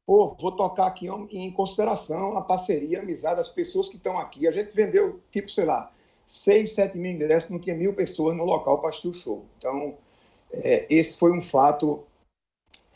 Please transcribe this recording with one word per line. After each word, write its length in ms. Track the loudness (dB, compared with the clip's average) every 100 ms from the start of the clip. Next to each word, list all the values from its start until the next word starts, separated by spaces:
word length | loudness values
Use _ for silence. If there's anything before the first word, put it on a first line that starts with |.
| 4
pô, 280 | 6 6 0
vou 140 | -6
tocar 340 | -2 -2 2 0
aqui 200 | -2 -10
em, 380 | -10 -10 -12 -6
em 40 |
consideração 840 | -2 -2 0 0 0 -4 -4 -4 -4
a 60 |
parceria, 560 | 0 -2 0 -2 -2 -6
a 40 |
amizade, 380 | -6 -6 -2 -2
as 100 | -4
pessoas 380 | -4 -4 -2 -4
que 80 | -6
estão 220 | -6 -6
aqui. 280 | -8 -2 0
A 40 |
gente 220 | 0 -2
vendeu, 460 | 0 2 4 2 -2 _
tipo, 200 | -8 -4
sei 140 | 0
lá, 260 | 0 0 -4 _ _ _ -14
seis, 460 | -2 4 4 4
sete 240 | 0 0 -2
mil 140 | -6
ingressos, 380 | -2 2 2 2
não 80 | -8
tinha 160 | -6 -2
mil 180 | -2
pessoas 420 | -2 -4 -2 -2 0
no 80 |
local 340 | 0 0 2 0
pra 100 | 0
assistir 180 | -4 -8
o 60 |
show. 320 | -8 -8 -8 -10 _
Então, 360 | -6 -4 -6 -10 _ _ _ _ -14
é, 340 | -4 2 2 4
esse 260 | 4 4 2
foi 160 | 2
um 80 | 2
fato, 600 | 0 4 4 4 -2 -4 -8 _ _ _ _ _ _ -20 _